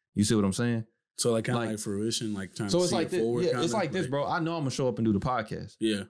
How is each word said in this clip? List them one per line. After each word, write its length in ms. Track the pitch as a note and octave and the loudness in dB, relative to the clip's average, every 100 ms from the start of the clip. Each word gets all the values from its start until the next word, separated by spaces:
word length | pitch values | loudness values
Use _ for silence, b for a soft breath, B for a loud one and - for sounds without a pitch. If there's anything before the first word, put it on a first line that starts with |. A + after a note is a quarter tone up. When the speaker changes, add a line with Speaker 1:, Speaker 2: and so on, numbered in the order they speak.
| _ | _
Speaker 1:
You 80 | G2+ | 0
see 140 | G#2+ A2 | 4 4
what 80 | |
I'm 80 | G2 | 4
saying? 320 | F#2+ A#2+ A#2 A2+ _ _ - | 2 0 0 -4 _ _ -2
Speaker 2:
So, 160 | A#2+ | 0
like, 120 | A2+ | 2
kinda 140 | A2+ B2 | 0 -2
Speaker 1:
Like, 80 | A2+ | -2
Speaker 2:
like 80 | G#2+ | -4
fruition, 520 | A2 G2+ A2 A2+ A2 | -4 -2 -2 -2 -4
like, 220 | G2+ F#2+ | -4 -6
trying 160 | - G#2 | -6 0
Speaker 1:
so 80 | E3+ | 2
Speaker 2:
to 60 | |
Speaker 1:
it's 60 | F3 | 2
Speaker 2:
see 60 | F#3 | 0
Speaker 1:
like 100 | D3+ | 0
Speaker 2:
it 20 | |
Speaker 1:
this, 100 | F3+ | 0
Speaker 2:
forward, 220 | - A#2+ | 0 0
Speaker 1:
yeah, 60 | F3+ | 0
Speaker 2:
kinda, 140 | - | 0
Speaker 1:
it's 100 | E3+ | 0
like 180 | G#3+ D#3+ | 0 0
this, 100 | F#3 | -2
Speaker 2:
like 60 | C#3 | -2
Speaker 1:
bro. 140 | C#3+ A#2+ | -2 0
I 140 | E3+ | 0
know 160 | D#3+ E3 | -2 -2
I'ma 140 | C3+ | -2
show 180 | - C3 | 0 0
up 80 | A2+ | 2
and 60 | |
do 80 | A2+ | 2
the 80 | G2 | 2
podcast. 560 | C3 B2 G#2+ E2 G2 - | 2 -2 -4 -8 -10 -4
Speaker 2:
Yeah. 260 | A2 G2+ | -2 0